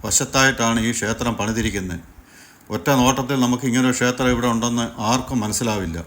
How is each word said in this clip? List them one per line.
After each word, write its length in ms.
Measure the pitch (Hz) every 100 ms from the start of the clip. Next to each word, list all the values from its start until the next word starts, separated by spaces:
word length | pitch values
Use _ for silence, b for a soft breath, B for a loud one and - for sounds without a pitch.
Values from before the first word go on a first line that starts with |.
വശത്തായിട്ടാണ് 760 | 107 - 131 135 135 123 117 113 113
ഈ 20 | 117
ക്ഷേത്രം 360 | 110 110 120 107
പണിതിരിക്കുന്നത്. 640 | 104 113 110 98 92 85 - - B B B B -
ഒറ്റ 140 | 107 - 135
നോട്ടത്തിൽ 380 | 123 135 127 139 123
നമുക്ക് 200 | 123 131
ഇങ്ങനൊരു 260 | 123 127 123
ക്ഷേത്രം 320 | 123 123 127
ഇവിടെ 140 | 120 120
ഉണ്ടെന്ന് 320 | 117 120 120 117 113 107
ആർക്കും 300 | 127 120 131
മനസ്സിലാവില്ല. 540 | 107 107 113 107 90 82